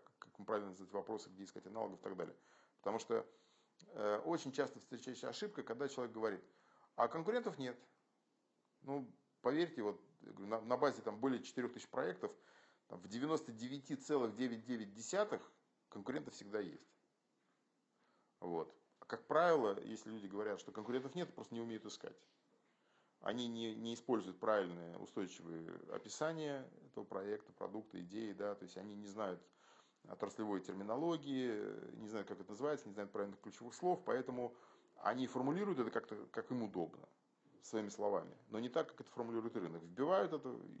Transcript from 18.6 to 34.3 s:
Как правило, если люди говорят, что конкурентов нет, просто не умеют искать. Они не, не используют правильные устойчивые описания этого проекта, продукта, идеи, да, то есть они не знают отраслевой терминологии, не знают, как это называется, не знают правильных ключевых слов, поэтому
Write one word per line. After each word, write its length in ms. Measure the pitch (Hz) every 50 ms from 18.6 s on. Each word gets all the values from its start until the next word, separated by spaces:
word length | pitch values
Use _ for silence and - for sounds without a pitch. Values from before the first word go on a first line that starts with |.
| 78 - - - _ _ _ _ -
Как 200 | - - - -
правило, 520 | - 147 156 175 175 165 147 117 104 98 -
если 300 | - 127 110 107 - 110
люди 160 | 110 110 101
говорят, 340 | 95 95 101 107 107 101 -
что 120 | - - -
конкурентов 420 | 110 107 120 120 131 131 139 165
нет, 180 | 180 175 175 -
просто 200 | - 113 - 120
не 60 | 117
умеют 260 | 117 117 110 107 -
искать. 300 | 104 - - - - - - - _ _ _ _ _ _ _ _ _ _ _ _ _ _ _ _ _ _ _
Они 280 | - - 107 123 123 117
не, 260 | 117 113 113 113 110
не 200 | 113 113 113 117
используют 440 | 117 - - 123 107 90 92 90 -
правильные 580 | 117 110 107 104 95 90 85 87 85 85 85 92
устойчивые 800 | - - - 110 98 90 - - 85 85 82 82 82 82 87 87 85 - -
описания 760 | 95 - 107 - - 151 160 165 160 156 147 139 135 131 - - - -
этого 180 | - - 107 98
проекта, 480 | - 98 95 98 104 104 104 - - -
продукта, 480 | - 98 95 98 107 104 - 98 92
идеи, 320 | 87 87 98 110 113 104 98
да, 220 | 92 101 104 101
то 100 | 98 92
есть 120 | 87 -
они 180 | 92 98 104 101
не 140 | 101 104 101
знают 320 | 98 107 107 95 90 85 - - _ _ - - - - - _ _ _ _ -
отраслевой 520 | 98 - 107 98 - - 110 104 101 92
терминологии, 1400 | 90 - 95 98 98 104 113 135 160 170 170 151 139 139 135 131 127 120 110 104 104 101 104 - - - -
не 120 | - 110 104
знают, 200 | 110 107 95 -
как 120 | 101 90
это 100 | 95 87
называется, 360 | 104 101 131 151 151 - -
не 80 | 110 98
знают 160 | 107 101 98
правильных 300 | - 104 101 101 98 -
ключевых 340 | - 107 - - 117 120 -
слов, 280 | - 175 180 180 180 -
поэтому 500 | - 113 131 131 127